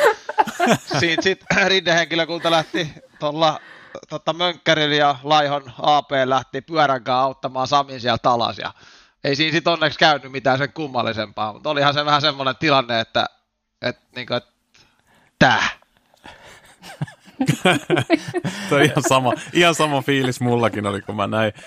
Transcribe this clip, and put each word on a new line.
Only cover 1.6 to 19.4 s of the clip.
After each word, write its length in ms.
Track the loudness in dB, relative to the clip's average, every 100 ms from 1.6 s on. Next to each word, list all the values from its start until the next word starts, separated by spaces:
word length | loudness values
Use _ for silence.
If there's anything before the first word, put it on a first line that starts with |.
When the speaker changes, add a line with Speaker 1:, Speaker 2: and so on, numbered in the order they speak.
| 2
Speaker 1:
rinnehenkilökunta 840 | 2 2 0 0 -2 -2 -2 0
lähti 440 | 0 0 -4 -8 -10 -20 -8
tuolla, 420 | -4 0 0 0 -8 -20 -20 -18 -12
tota, 240 | -10 -6
Mönkkärillä 600 | -2 -2 -2 -4 -2 0
ja 220 | 2 2 0
Laihon 500 | 0 2 2 -2 -8 -4
A 240 | 2 2
P 80 | 0 -2
lähti 360 | 0 0 -2 -12
pyörän 440 | -6 0 0 0
kanssa 160 | -2 0
auttamaan 460 | 0 -4 -8 -6 0
Samin 340 | 0 0 -4
sieltä 300 | -2 0 2
alas, 280 | 2 0 -6
ja 140 | -12 -14 -20 -20 _ _
ei 120 | -4 0
siinä 160 | 0
sit 140 | 0 0
onneksi 320 | 0 0 2
käynyt 340 | 2 2 -2
mitään 260 | -4 0 0
sen 140 | -2
kummallisempaa, 800 | -6 -6 -4 -2 -4 -6 -6 -8
mutta 180 | -6 -4
olihan 240 | 0 2
se 100 | 2
vähän 160 | 2 2
semmoinen 360 | 2 0 -4 0
tilanne, 440 | 2 2 2 -2
että, 260 | -2 -2 -2 _ _ _ _ _
että 200 | -8 -8 _ -14
niinku, 180 | -6
että 160 | -6 -8 _ _ _ _ _ _ _ _ 2
tää. 300 | 4 4 -2 -6 _ _ _ _ -20 -20 -20 -20 -20 _ -18 -12 -12 -14 _ -4
Speaker 2:
<laughs> 400 | -2 2 2 2 0 -2 0 -2 -2 -8 -6 -8 0
Toi 160 | 2
ihan 180 | 2 2 2
sama, 240 | 2 2 -2